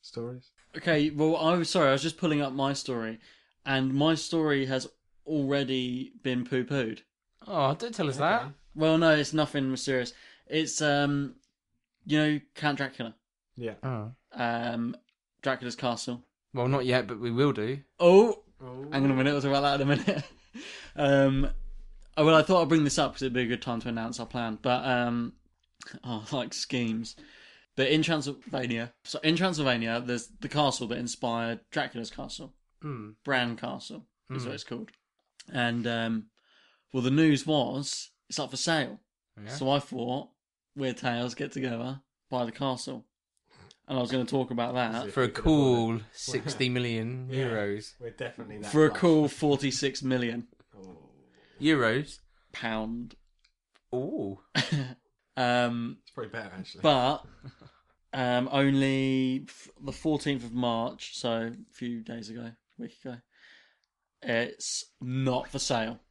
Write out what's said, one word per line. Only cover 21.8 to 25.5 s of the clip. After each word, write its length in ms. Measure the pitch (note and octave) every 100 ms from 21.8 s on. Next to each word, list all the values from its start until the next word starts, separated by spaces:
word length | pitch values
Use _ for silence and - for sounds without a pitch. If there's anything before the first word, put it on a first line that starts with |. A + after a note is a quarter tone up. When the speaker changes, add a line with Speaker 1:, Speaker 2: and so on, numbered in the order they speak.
| - - - -
Speaker 2:
oh, 80 | D#3
well, 100 | D#3+
I 60 |
thought 220 | D#3 F#3
I'd 60 | D#3+
bring 140 | E3
this 140 | D3 -
up 160 | C#3
'cause 80 | -
it'd 100 | C3+
be 100 | B2
a 40 | A#2+
good 140 | A#2+
time 180 | - A#2
to 80 | A#2+
announce 300 | A2+ A2+ A#2
our 60 | A2+
plan, 320 | B2+ A#2 G#2+
but, 220 | C3 B2 C3
um, 480 | B2 A#2+ A#2+ A#2 - _